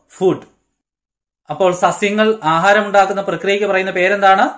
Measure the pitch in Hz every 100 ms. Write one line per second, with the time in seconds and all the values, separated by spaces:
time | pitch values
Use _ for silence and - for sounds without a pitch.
0 | _ - 185 143 - _ _ _ _ _
1 | _ _ _ _ - - 185 175 180 -
2 | 202 208 214 214 156 165 190 208 208 196
3 | 196 196 190 165 190 202 208 185 190 180
4 | 180 202 196 190 254